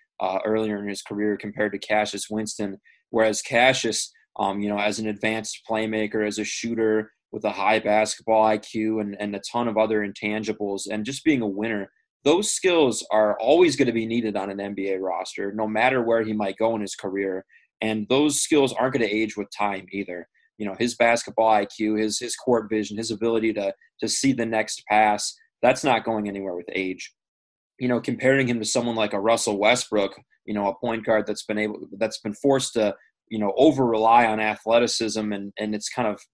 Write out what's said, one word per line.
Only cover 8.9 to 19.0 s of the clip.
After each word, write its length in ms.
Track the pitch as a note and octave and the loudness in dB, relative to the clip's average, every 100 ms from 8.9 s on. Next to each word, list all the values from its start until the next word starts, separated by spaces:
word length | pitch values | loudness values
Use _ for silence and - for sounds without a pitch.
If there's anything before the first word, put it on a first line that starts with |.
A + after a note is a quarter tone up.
| A2 | -2
and, 160 | G#2 G2+ | -4 -6
and 160 | G#2 | -6
a 80 | G2+ - | -6 -6
ton 160 | A#2+ A#2+ | -4 0
of 100 | G#2+ | 2
other 300 | A2 G#2+ G#2 | 2 2 -2
intangibles 760 | G2 G#2 G#2+ G#2+ G#2+ G2+ G2 - | -6 -6 -4 -4 -4 -4 -4 -6
and 160 | G#2+ | -6
just 200 | G#2+ C3+ | -6 -2
being 180 | - C#3 | 0 2
a 40 | A2 | 0
winner, 420 | G2 A2+ G#2+ F#2+ _ _ _ | -2 -4 -4 -6 _ _ _
those 300 | C#3+ F3 G#3+ | 2 2 2
skills 520 | - F#3 F3 C#3 G#2+ - | 0 2 4 4 2 0
are 260 | G#2+ G#2+ G2+ | 2 2 2
always 340 | A2+ E3 F3+ | 4 6 6
gonna 180 | C#3 B2 | 6 2
be 140 | A2+ A2+ | 2 -2
needed 300 | A#2 A2 G2+ | -2 -2 -4
on 140 | G2 | -6
an 100 | G2 | -6
N 140 | G2+ | -6
B 160 | G2 G2 | -4 -4
A 100 | F#2+ | -2
roster, 520 | F#2+ E2+ F#2 - G2+ | -4 -4 -6 -6 -6
no 140 | G#2+ A2 | -4 -2
matter 340 | G#2+ B2 C3 | 2 2 2
where 220 | A#2 A#2 | 2 2
he 100 | A2 | 2
might 260 | G#2+ G2+ G2 | -2 -2 0
go 180 | A2+ A2+ | 0 0
in 40 | |
his 140 | G2+ | -4
career. 500 | - G2+ G2 G2 F#2 - _ _ _ | -8 -6 -4 -2 -4 -8 _ _ _
And 260 | A2 G#2+ G#2+ | -4 -4 0
those 320 | C3 D3+ C#3+ | 2 2 0
skills 320 | - D3+ C3+ | 2 4 4
aren't 200 | - C3 | 2 0
gonna 140 | C3 | 0